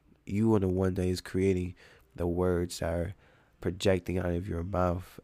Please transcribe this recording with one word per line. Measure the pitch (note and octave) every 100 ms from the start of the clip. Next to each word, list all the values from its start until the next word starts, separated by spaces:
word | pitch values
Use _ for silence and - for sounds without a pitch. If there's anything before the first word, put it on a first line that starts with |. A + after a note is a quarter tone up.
| _ _
You | - G2+ A2
are | G#2+
the | F#2+
one | F#2 F#2+
that | F#2 F2+
is | F2+
creating | - F#2+ F#2+ F#2 F2+ - - - _
the | - F2
words | F2 F2+ F2 F2 -
that | E2
are | E2+ F2 - _ _ _ -
projecting | F#2 F#2 G2+ F#2 - F2+
out | F2+
of | E2+ F#2+
your | E2+
mouth | F2 F2+ F2+ F2 F2+ -